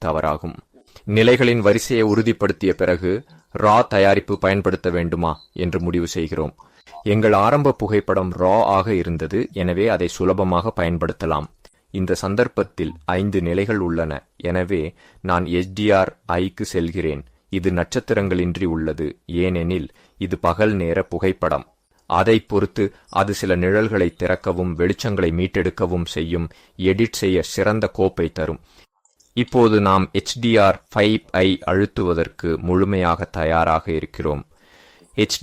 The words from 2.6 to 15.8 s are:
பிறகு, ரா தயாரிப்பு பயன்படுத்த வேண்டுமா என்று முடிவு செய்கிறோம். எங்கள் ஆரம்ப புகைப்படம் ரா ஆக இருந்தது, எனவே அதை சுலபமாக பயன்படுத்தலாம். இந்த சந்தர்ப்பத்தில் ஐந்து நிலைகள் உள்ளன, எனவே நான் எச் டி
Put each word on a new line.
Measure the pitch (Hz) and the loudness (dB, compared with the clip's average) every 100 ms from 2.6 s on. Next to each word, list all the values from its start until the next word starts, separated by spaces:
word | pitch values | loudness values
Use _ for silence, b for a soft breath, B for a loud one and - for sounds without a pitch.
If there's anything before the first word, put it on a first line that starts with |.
| 95 | 0
பிறகு, | - 90 87 90 101 - b b - | 0 0 0 0 -4 -6 b b 0
ரா | 104 110 123 | 4 4 4
தயாரிப்பு | 101 98 98 - 101 | 4 4 4 0 -2
பயன்படுத்த | 95 98 92 90 90 | 0 0 0 -2 -2
வேண்டுமா | 87 85 85 82 76 _ | -2 -2 -2 -2 -4 _
என்று | - 87 87 | -6 -4 -2
முடிவு | 87 87 85 | -2 -2 -2
செய்கிறோம். | 92 80 80 78 - B B B B | -4 -4 -4 -6 -8 B B B B
எங்கள் | 104 107 110 | 0 2 4
ஆரம்ப | 101 107 147 139 | 4 4 4 2
புகைப்படம் | - 104 104 - 95 92 | 0 0 0 0 -2 -2
ரா | 82 92 107 | 0 2 4
ஆக | - 98 98 | 4 2 2
இருந்தது, | 95 82 82 78 98 - | -2 -2 -4 -4 -4 -4
எனவே | 98 90 87 110 | -4 -2 0 0
அதை | 90 87 | 0 -2
சுலபமாக | - 92 95 95 87 85 - | -2 0 0 0 0 -2 -2
பயன்படுத்தலாம். | 85 85 82 - 82 76 76 _ _ b b | -2 -2 -4 -4 -4 -4 -6 _ _ b b
இந்த | 98 90 | -6 -4
சந்தர்ப்பத்தில் | 90 98 101 120 - 92 - 80 82 | -2 -2 0 -2 0 -4 -4 -8 -8
ஐந்து | - 90 101 95 | -4 -2 0 -2
நிலைகள் | 85 90 101 107 | -2 -2 -2 -2
உள்ளன, | 87 82 82 69 _ _ | -2 -2 -4 -6 _ _
எனவே | 87 90 90 92 78 - b b | -4 -2 -2 -2 -4 -10 b b
நான் | 90 90 85 | -2 0 0
எச் | 87 92 | -2 -2
டி | 95 | -2